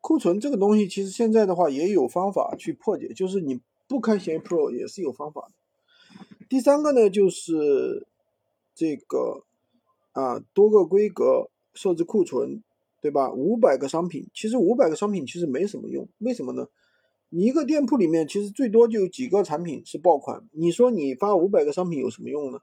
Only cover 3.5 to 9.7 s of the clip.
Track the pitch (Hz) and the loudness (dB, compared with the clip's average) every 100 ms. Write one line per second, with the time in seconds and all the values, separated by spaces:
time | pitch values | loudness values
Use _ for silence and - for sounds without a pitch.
3.5 | 127 _ _ _ 269 220 208 180 156 - | -6 _ _ _ -4 0 0 -2 -6 -4
4.5 | 175 139 120 107 - 165 120 147 151 - | -2 -2 -4 -10 -8 -8 -8 -12 -12 -18
5.5 | _ _ _ _ _ _ - - - - | _ _ _ _ _ _ -20 -20 -20 -4
6.5 | 262 254 285 302 262 214 190 196 - - | 0 4 4 4 4 4 6 2 2 -4
7.5 | 160 147 135 127 - - _ _ _ _ | 0 2 2 0 -6 -10 _ _ _ _
8.5 | _ _ _ 160 143 _ 131 123 - _ | _ _ _ -4 -4 _ -4 -4 -6 _
9.5 | _ _ | _ _